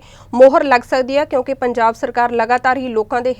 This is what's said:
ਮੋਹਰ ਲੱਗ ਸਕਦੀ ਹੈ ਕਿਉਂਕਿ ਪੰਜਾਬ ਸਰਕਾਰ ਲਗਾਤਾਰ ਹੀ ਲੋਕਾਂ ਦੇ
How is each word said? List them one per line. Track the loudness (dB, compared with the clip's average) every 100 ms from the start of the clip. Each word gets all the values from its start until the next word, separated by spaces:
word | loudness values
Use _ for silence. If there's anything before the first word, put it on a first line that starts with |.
| -4 -20 -6
ਮੋਹਰ | 4 6 6
ਲੱਗ | 2 0
ਸਕਦੀ | 0 -4 -2 -2
ਹੈ | -2
ਕਿਉਂਕਿ | -4 -4
ਪੰਜਾਬ | -6 -4 -2 -2 -2
ਸਰਕਾਰ | -4 -2 -2
ਲਗਾਤਾਰ | -2 -2 0 0 -2
ਹੀ | -2
ਲੋਕਾਂ | -4 -4 -4
ਦੇ | -4